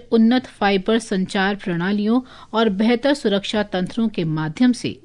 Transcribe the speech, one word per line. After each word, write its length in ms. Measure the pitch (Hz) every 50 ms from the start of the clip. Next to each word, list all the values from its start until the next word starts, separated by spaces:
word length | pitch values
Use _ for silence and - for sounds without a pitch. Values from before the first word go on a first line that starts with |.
| - -
उन्नत 340 | 233 226 220 226 254 254 - -
फाइबर 500 | - - 214 196 202 190 190 214 220 233
संचार 560 | - - 208 190 185 - - 202 190 202 208
प्रणालियों 640 | 196 - 202 170 165 175 196 208 208 208 214 233 254 247 - - - - - -
और 160 | 220 226 220
बेहतर 420 | 190 190 214 233 240 240 - 277 294
सुरक्षा 500 | 285 - 220 202 196 - - - 214 208
तंत्रों 420 | - - 185 185 - - 233 226
के 160 | 214 - - 170
माध्यम 460 | 160 156 156 156 160 156 - 254 247 240
से 240 | - - 120 - -